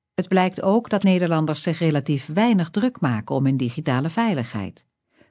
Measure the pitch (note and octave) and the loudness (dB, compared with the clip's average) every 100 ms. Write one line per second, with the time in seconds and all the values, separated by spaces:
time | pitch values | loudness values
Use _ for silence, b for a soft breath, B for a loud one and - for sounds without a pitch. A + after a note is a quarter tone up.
0 | _ - - F#3 F#3 F#3 F#3+ A3 A3+ G3+ | _ -8 0 2 2 0 0 0 2 2
1 | G3 F3+ F3 D#3+ D#3 D3+ - D#3+ D#3+ D3 | 4 4 2 2 0 -2 -2 0 0 0
2 | C3 C#3+ - D#3+ A#3+ G3+ E3 G#3 B3 - | 0 -4 -2 0 2 2 0 -2 -2 0
3 | C#3+ A2 - C3+ C3+ C3+ B2 C3+ C#3+ B2+ | -2 -2 -2 0 2 0 -2 -4 -2 0
4 | D#3 F#3 A#3 D3+ A#2 G#2+ F#2+ - _ _ | 0 0 0 0 -4 -6 -10 -12 _ _
5 | _ b b | _ b b